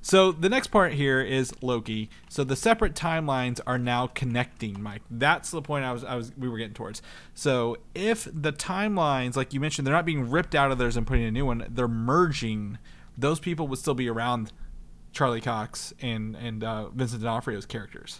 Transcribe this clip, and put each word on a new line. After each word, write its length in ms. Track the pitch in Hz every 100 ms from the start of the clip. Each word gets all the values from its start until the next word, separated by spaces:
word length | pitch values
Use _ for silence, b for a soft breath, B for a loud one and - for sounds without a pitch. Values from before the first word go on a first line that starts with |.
| -
So 280 | 190 190
the 160 | 160 180
next 180 | 262 -
part 260 | 214 180
here 280 | 143 139 131
is 320 | 123 131 127 -
Loki. 480 | 127 120 110 110 107 B B
So 160 | -
the 140 | 131 135
separate 360 | - - 208
timelines 680 | 151 170 160 151 131 123 120 -
are 120 | 123
now 300 | 120 123 127
connecting, 760 | - 127 120 127 - 110 101
Mike. 180 | 104 101 -
That's 400 | 117 139 170 -
the 120 | 160
point 240 | 143 147 131
I 80 |
was, 100 | 120
I 120 | - 123
was, 180 | 117 139
we 120 | 127
were 80 | 113
getting 160 | 110
towards. 280 | 110 107 110 B B B
So 440 | - 147 127 117 117 - -
if 320 | 208 220 -
the 180 | 156 151
timelines, 840 | 147 - 185 214 196 151 135 123 127
like 160 | 131
you 80 | 139
mentioned, 260 | 147 - 135
they're 60 |
not 120 | 160 170
being 240 | 151 120
ripped 260 | 151 156 151
out 160 | 139
of 40 | 131
theirs 200 | 120 120
and 100 | 113
putting 160 | 127
a 80 | 113
new 140 | 113 139
one, 200 | 117 113
they're 180 | 120 120
merging. 920 | 113 117 156 175 139 117 107 104 110 B B B -
Those 220 | 139 160
people 260 | 180 165 151
would 100 | 131
still 140 | - 127
be 140 | 123
around 420 | 113 117 123 110 B B - - - -
Charlie 260 | - 135 117
Cox 540 | 120 113 107 - - -
and, 340 | 127 113 110 110
and, 300 | 120 110 110
uh, 240 | 110 107
Vincent 320 | 127 123 117
D'Onofrio's 420 | 113 113 123 104 -
characters. 540 | 113 95 - -